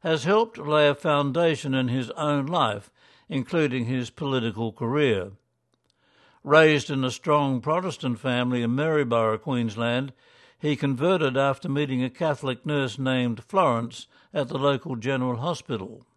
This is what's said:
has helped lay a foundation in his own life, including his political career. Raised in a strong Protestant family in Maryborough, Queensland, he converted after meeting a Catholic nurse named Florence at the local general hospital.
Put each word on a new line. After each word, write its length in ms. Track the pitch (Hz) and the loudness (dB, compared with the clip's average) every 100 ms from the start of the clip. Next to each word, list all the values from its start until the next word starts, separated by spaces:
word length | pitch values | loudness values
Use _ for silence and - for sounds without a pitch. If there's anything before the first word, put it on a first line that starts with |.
has 240 | 156 160 | 0 -2
helped 340 | 135 214 226 - | 2 2 2 -4
lay 300 | 147 151 147 | 0 4 4
a 60 | |
foundation 800 | 143 170 143 139 139 170 143 139 | 4 0 2 2 2 2 0 0
in 120 | 131 127 | 0 0
his 220 | 127 123 | -2 -4
own 340 | - 151 143 139 | -4 -2 0 0
life, 440 | 175 123 104 - _ _ _ _ | 0 0 -2 -10 _ _ _ _
including 560 | 135 120 175 151 127 | -6 -2 0 0 0
his 260 | 117 131 120 | -2 -4 -4
political 640 | - 143 131 113 101 117 | -6 -2 -2 -2 -4 -6
career. 600 | 107 120 139 143 101 92 95 _ _ _ _ _ _ _ _ _ _ | -4 -2 2 2 2 -2 -12 _ _ _ _ _ _ _ _ _ _
Raised 480 | 143 151 156 151 - | 4 6 8 6 0
in 140 | 139 | -2
a 80 | 131 | -2
strong 480 | 120 - 147 143 131 | -4 0 2 2 0
Protestant 580 | 127 165 185 147 139 113 | 0 -2 -2 -6 -6 -4
family 440 | 135 123 123 123 | -2 0 0 0
in 120 | 117 | 0
Maryborough, 640 | 127 156 156 131 117 110 110 | 0 0 0 2 2 2 0
Queensland, 760 | - 127 113 104 117 120 135 - _ _ - _ | -2 -2 -2 -2 -2 0 -4 -12 _ _ -20 _
he 160 | 151 | -2
converted 600 | 143 143 127 160 185 143 131 | 0 -2 0 2 2 2 2
after 320 | 139 135 - | 0 0 -2
meeting 340 | 139 147 127 | -2 0 -2
a 80 | 127 | -2
Catholic 560 | - 160 143 139 127 156 | -2 -2 -2 -4 -6 -4
nurse 320 | 147 135 110 | -2 -2 -4
named 460 | 131 131 123 110 | -2 0 -2 -4
Florence 640 | - 196 165 117 117 - - _ _ | -4 0 2 0 -4 -12 -20 _ _
at 140 | 156 127 | -6 -4
the 100 | 131 | 0
local 380 | 139 135 160 123 | 0 0 -4 -6
general 400 | 113 135 127 120 | -2 -2 -2 -2
hospital. 680 | 147 165 - 117 95 - _ | -4 -6 -6 -8 -8 -14 _